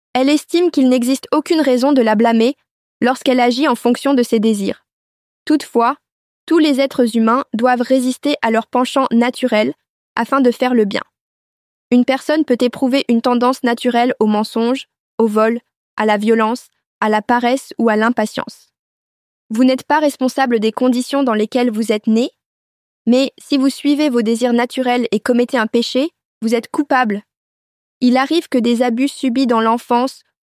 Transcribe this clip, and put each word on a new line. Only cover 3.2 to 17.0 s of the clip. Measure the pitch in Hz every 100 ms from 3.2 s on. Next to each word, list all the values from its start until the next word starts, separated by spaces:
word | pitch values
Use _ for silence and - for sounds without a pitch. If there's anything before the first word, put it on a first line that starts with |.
| 277 254
agit | 247 240 302
en | 240
fonction | 240 247 277
de | 269
ses | 240 226
désirs. | 226 208 196 - _ _ _ _ _ _ -
Toutefois, | 302 - 240 233 285 _ _ _ _ -
tous | 330
les | 311 262
êtres | 277 - 240 233
humains | 226 247 -
doivent | 214 247 247
résister | 247 262 254 254 294 285
à | 226
leur | 226 -
penchant | 247 254 269 262
naturel | 233 240 - 254 214 240 - _ _ _ -
afin | 233 277
de | 247
faire | - 254
le | 240 202
bien. | - - _ _ _ _ _ _ _ _
Une | 247 247
personne | 262 - 311 302
peut | 240
éprouver | 247 - 262 269 -
une | 233
tendance | 254 240 247 262
naturelle | 240 240 247 233 247 -
au | 214
mensonge, | 208 220 226 233 269 - _ _ -
au | 220
vol, | 214 220 233 - _ _ -
à | 214
la | 208
violence, | 214 226 220 247 - _ _
à | _